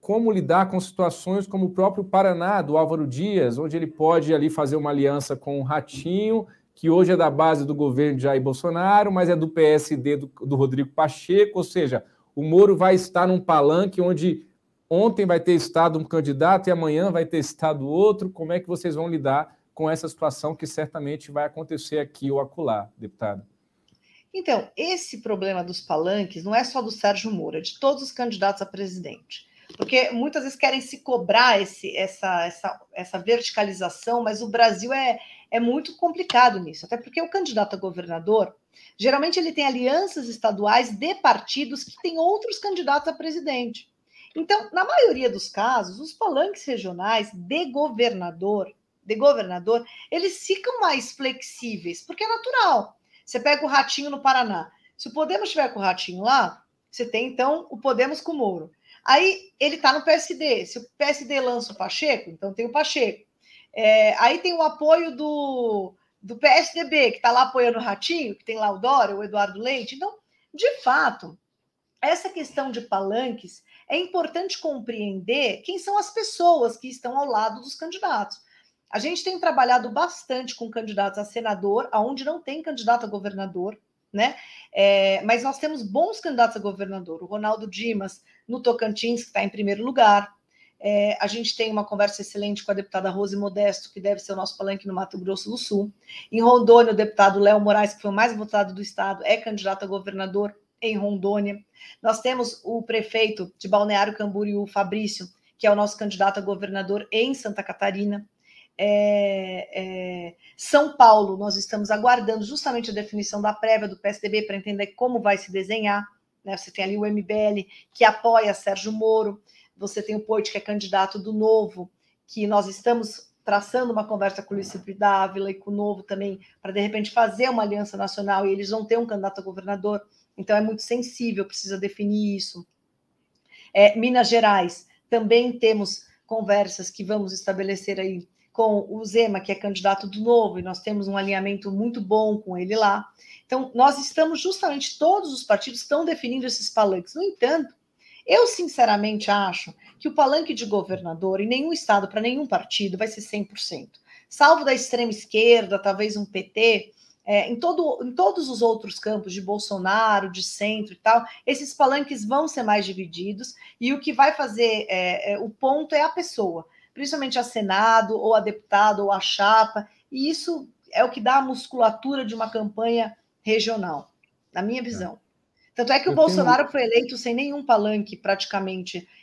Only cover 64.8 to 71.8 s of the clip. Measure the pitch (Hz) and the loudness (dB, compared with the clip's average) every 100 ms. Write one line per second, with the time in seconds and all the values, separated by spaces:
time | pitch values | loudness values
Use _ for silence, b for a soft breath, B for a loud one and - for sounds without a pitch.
64.8 | 302 339 330 247 302 294 277 254 233 208 | 6 6 4 -4 -4 -4 -4 -2 -2 -2
65.8 | 185 _ _ _ 196 233 294 285 320 330 | -4 _ _ _ -16 2 6 6 4 -2
66.8 | 285 302 247 - 240 247 254 254 240 226 | 0 4 4 4 4 4 4 4 2 2
67.8 | 233 202 - 339 240 - - 220 214 190 | -2 -4 -4 -4 -4 -8 -10 -2 -2 0
68.8 | 240 277 202 196 208 208 202 190 247 269 | 2 4 4 0 -4 -2 -2 -2 -4 -4
69.8 | 220 269 392 415 _ _ _ 294 494 571 | -6 -8 -8 -10 _ _ _ -2 0 0
70.8 | - 277 269 208 160 160 _ _ _ _ | 2 2 2 -2 -14 -20 _ _ _ _